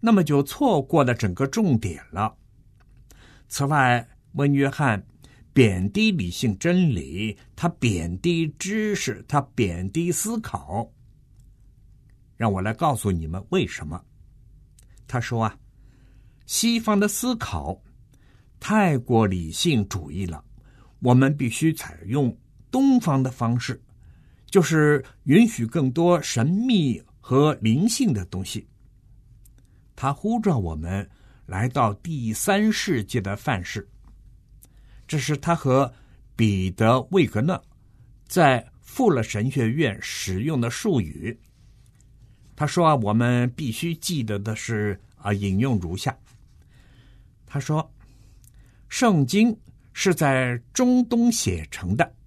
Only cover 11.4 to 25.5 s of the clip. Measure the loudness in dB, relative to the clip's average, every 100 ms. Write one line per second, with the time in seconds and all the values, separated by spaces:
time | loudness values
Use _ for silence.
11.4 | -20 -20 -20 -20 -20 -20 -20 -20 _ _
12.4 | -2 -2 -4 -2 -2 0 -2 -2 -4 -10
13.4 | -4 -2 -2 -6 -12 -12 _ -20 -20 -20
14.4 | -20 -20 -20 _ -20 -20 -8 -6 -4 -2
15.4 | -2 -4 -20 _ -20 -20 -20 -20 -20 _
16.4 | -8 -2 0 0 0 2 0 -2 -4 -4
17.4 | -6 -8 -8 -10 -14 -20 -20 -20 -20 _
18.4 | _ -18 -2 2 2 0 2 2 2 0
19.4 | -4 -4 0 0 -2 -6 -8 -8 -8 -8
20.4 | -16 -20 -20 _ -20 _ 4 4 4 2
21.4 | -4 0 -2 -2 -8 -14 -6 -2 -2 -4
22.4 | _ -20 -6 0 4 4 2 0 0 -2
23.4 | -2 -2 -4 -10 _ -20 -20 -20 -20 _
24.4 | 0 2 4 4 4 2 -2 -14 4 6
25.4 | 6